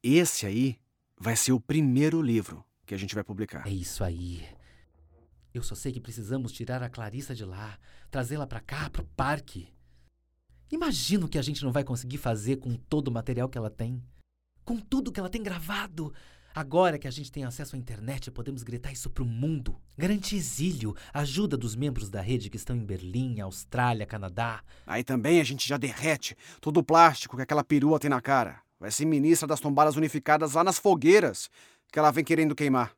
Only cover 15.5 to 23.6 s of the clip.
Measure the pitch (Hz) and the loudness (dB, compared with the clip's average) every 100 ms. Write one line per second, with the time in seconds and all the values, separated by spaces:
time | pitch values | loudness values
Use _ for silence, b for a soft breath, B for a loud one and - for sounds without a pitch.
15.5 | 175 160 202 214 160 151 b b b b | -6 -6 -6 -6 -8 -8 b b b b
16.5 | - 143 160 185 147 135 127 147 147 127 | -10 0 4 4 2 -6 -10 -10 -8 -8
17.5 | 123 143 131 123 107 113 135 123 123 120 | -8 -10 -10 -10 -8 -6 -6 -8 -8 -8
18.5 | 135 110 120 135 131 - - 120 113 147 | -8 -8 -8 -8 -8 -6 -4 -2 -2 -2
19.5 | 156 123 - - - 180 208 190 202 135 | -2 -4 -6 -8 -4 0 0 -2 -4 -4
20.5 | - 170 151 107 98 B 143 147 139 202 | -2 -2 -2 -6 -6 B -4 -2 0 0
21.5 | 135 113 110 147 120 101 101 95 123 104 | 0 -4 -2 -2 -2 -6 -6 -2 -2 -4
22.5 | 113 - 123 104 95 90 107 131 110 95 | -10 -6 -6 -4 -8 -4 -4 -4 -4 -6
23.5 | - | -10